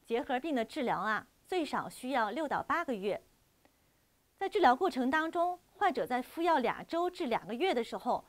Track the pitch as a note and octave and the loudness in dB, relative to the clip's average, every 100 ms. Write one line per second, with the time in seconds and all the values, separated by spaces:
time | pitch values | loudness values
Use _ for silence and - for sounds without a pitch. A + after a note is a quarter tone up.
0 | - A3+ B3 B3+ D#4+ C4 A3 D#4 A#3 E3 | -4 -4 0 -2 0 -2 -2 -2 -2 0
1 | G3+ G#3 - _ - F#4 D4 - - - | 0 -2 -4 _ -4 -2 0 -2 -4 -8
2 | B3+ C4+ G#3+ B3 D4 E3+ - D#4 E4 A3 | -2 0 0 -2 -2 -2 0 -2 -2 -2
3 | G3+ E3 - _ _ _ _ _ _ _ | -2 -4 -6 _ _ _ _ _ _ _
4 | _ _ _ _ F#4+ G#4 D4 B3+ F4+ B3+ | _ _ _ _ -2 4 6 6 2 0
5 | B3+ D#4 D#4+ E4+ F4 F4+ _ - G4 C4+ | 0 2 0 0 0 -2 _ 0 0 2
6 | E3+ B3 B3 - E4+ D#4 A3+ D#3 F3 E4 | -2 -2 -4 -2 2 4 2 -2 -4 -2
7 | F4 F4 D4+ G#3+ D#3+ A#3 F#4+ B3 A3+ G3+ | -2 -2 -2 -2 -2 -2 0 0 -2 -4
8 | B3 G#3 | -2 -2